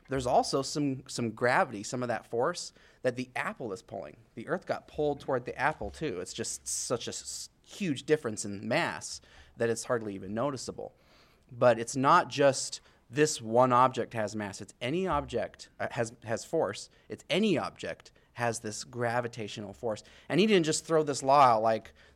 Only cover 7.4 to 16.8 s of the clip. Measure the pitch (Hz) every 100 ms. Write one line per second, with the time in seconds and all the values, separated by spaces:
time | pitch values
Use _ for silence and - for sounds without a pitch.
7.4 | - _ - - 185 127 - - 117 107
8.4 | 101 101 107 147 139 82 - - - -
9.4 | - - 117 113 - 123 107 98 95 107
10.4 | 143 131 - - - _ _ _ _ _
11.4 | - 120 123 113 117 135 139 175 131 123
12.4 | 139 131 - - _ _ - 123 151 -
13.4 | 110 117 127 123 127 117 104 113 104 107
14.4 | 101 - 104 - 123 170 185 147 127 120
15.4 | 90 - - - 104 127 113 - 110 113
16.4 | - 165 101 107